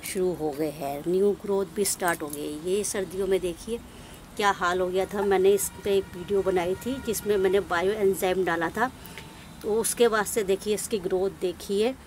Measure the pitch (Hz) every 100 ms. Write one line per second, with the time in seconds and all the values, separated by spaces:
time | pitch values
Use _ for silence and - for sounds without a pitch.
0 | - 196 185 160 156 139 156 147 143 143
1 | 156 185 202 190 202 196 190 185 196 -
2 | 180 165 151 147 151 151 170 196 196 220
3 | 190 185 190 190 180 165 - 233 - -
4 | - - - - 202 190 180 180 180 185
5 | 185 208 202 190 190 202 - - 214 196
6 | 190 180 170 202 185 185 175 185 233 269
7 | 262 214 208 208 190 196 170 175 185 220
8 | 196 180 190 185 180 165 165 208 247 -
9 | - - - - - - - 214 208 -
10 | 233 214 190 - 190 190 208 208 - 214
11 | 180 185 190 175 185 170 - 202 220 269